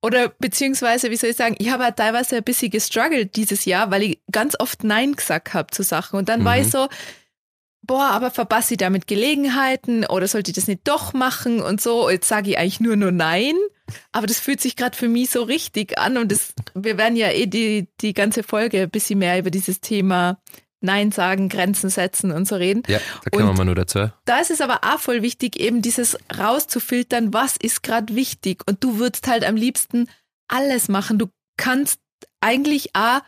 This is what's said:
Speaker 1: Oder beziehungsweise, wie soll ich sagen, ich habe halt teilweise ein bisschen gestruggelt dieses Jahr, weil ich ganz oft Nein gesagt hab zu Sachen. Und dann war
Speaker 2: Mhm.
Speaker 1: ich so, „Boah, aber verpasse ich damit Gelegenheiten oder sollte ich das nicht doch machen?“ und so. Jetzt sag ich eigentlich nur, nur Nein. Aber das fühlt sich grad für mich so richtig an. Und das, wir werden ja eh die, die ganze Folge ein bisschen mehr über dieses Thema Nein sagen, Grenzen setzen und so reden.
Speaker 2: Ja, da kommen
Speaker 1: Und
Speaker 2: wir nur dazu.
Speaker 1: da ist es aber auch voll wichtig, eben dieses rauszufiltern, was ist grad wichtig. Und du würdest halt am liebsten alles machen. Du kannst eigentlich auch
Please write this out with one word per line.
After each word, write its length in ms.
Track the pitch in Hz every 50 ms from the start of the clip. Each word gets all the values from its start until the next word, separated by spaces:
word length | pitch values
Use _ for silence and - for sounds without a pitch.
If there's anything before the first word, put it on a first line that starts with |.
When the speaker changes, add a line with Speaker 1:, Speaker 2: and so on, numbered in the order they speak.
Speaker 1:
Oder 280 | - 226 233 254 247 -
beziehungsweise, 800 | - _ - 254 - - 277 269 269 262 - 240 226 247 240 240
wie 40 | 214
soll 140 | 233 - 233
ich 40 | 233 -
sagen, 180 | 254 233 220 -
ich 100 | 208 226
habe 160 | 262 247 254
halt 100 | 240 - -
teilweise 380 | 220 214 226 240 254 - - 233
ein 60 | 226
bisschen 260 | - 247 - - 220
gestruggelt 640 | 185 214 220 - - 226 233 320 320 269 220 190 - -
dieses 280 | 220 196 202 202 -
Jahr, 240 | - 180 180 214 202
weil 140 | 185 196 208
ich 160 | 214 165 - _ -
ganz 240 | - 214 220 285 - -
oft 240 | - 254 - - -
Nein 320 | 220 208 214 247 277 285
gesagt 380 | - - - 165 160 - - -
hab 200 | 196 151 - -
zu 80 | - 196
Sachen. 340 | - - 160 175 - - 196
Und 100 | 196 175
dann 140 | 220 233 208
war 100 | 233 240 254
Speaker 2:
Mhm. 40 |
Speaker 1:
ich 80 | 277 -
so, 200 | - 269 262 277 - - - - - - _ _ _ _ _ _ _ _ _ _ _ _
„Boah, 280 | - - 254 262 277 277
aber 180 | 294 208 240 247
verpasse 460 | - - 233 190 214 226 240 - 240
ich 20 | 190
damit 300 | 196 185 190 196 - -
Gelegenheiten 960 | 208 196 220 277 302 285 285 277 247 269 269 262 262 262 - - 240 226 214
oder 220 | - - 190 180 196
sollte 240 | - 220 202 -
ich 40 | 170
das 120 | - 185 -
nicht 140 | 202 180 _ -
doch 260 | 285 302 - - -
machen?“ 460 | 269 254 254 254 - - 254 233 226
und 220 | - - 190 208
so. 260 | - 240 233 233 220 -
Jetzt 180 | 185 185 - -
sag 200 | 226 214 202 202
ich 120 | 175 -
eigentlich 200 | 170 180 190 -
nur, 160 | 226 233 220 208
nur 140 | 202 190
Nein. 440 | 180 175 165 160 165 180 220 277 311 359 403 403 _ _ _ - - - - _
Aber 160 | _ - 214 196
das 120 | 233 -
fühlt 220 | - - 277 -
sich 140 | - 269 -
grad 200 | - 247 247 -
für 140 | - - 233
mich 220 | 233 240 247 247
so 100 | - 247
richtig 560 | 240 214 262 320 - - _ - 214 - - -
an. 200 | - 202 254 254
Und 140 | 233 202
das, 220 | 196 214 - - - - - - _
wir 220 | 185 196 226 214 180
werden 160 | 214 226 233
ja 160 | 233 220 196
eh 160 | - - 233 208
die, 400 | 175 220 226 220 214 214 185 - _ _
die 120 | - 214 202
ganze 300 | - 202 208 214 240 208
Folge 400 | - - 214 220 233 208 190 190
ein 60 | 175
bisschen 260 | - 214 208 - 208 196
mehr 200 | 190 175 180 185
über 100 | 180 185
dieses 320 | 165 196 190 - 190 -
Thema 560 | - - 226 202 190 190 185 180 175 175 185 - _ - - - _ _ _ _
Nein 300 | - 185 190 202 208 214
sagen, 380 | 202 - 185 180 190 190 196 185
Grenzen 400 | 190 202 180 180 202 - - 190
setzen 420 | 185 - 185 180 - - - 190
und 160 | 160 156 190 196
so 80 | 214
reden. 280 | 190 175 180 202 220 254 -
Speaker 2:
Ja, 120 | 101 107 - - - - -
da 60 | -
kommen 180 | - 208 107 101
Speaker 1:
Und 80 | 95 95
Speaker 2:
wir 80 | 92
nur 100 | 92 90
dazu. 360 | 87 87 - - 101 101 107 - _ _
Speaker 1:
da 140 | - 226 262
ist 120 | 349 349
es 100 | 339 302
aber 200 | 320 247 254 - -
auch 160 | 208 277 311
voll 220 | - - 247 240 208
wichtig, 360 | 240 - _ 254 247 - -
eben 220 | - 214 233 240
dieses 360 | 202 233 233 - 190 - - - - _ - -
rauszufiltern, 960 | 185 214 240 294 - - - 254 - - 254 240 247 _ 262 240 226 214 196
was 220 | 220 254 269 - -
ist 240 | - 226 - - _
grad 300 | - 226 233 220 220 220
wichtig. 460 | 226 269 - - - - 190 185 - - -
Und 160 | 202 - -
du 140 | 262 233 208
würdest 280 | 240 247 - - - -
halt 160 | 247 233 -
am 100 | - 220
liebsten 540 | 220 214 247 269 - - - - 240 240 247 - _ _ _ _ _ _ _
alles 400 | - 254 269 277 262 240 - -
machen. 300 | 196 196 196 - 226 208
Du 80 | 226 190 _ _ _ _ _ -
kannst 420 | - 262 254 262 285 269 - - _ _ _ _ - _ _ _
eigentlich 560 | - 214 233 269 277 302 294 277 277 - _
auch 260 | 190 208 233 247 277 277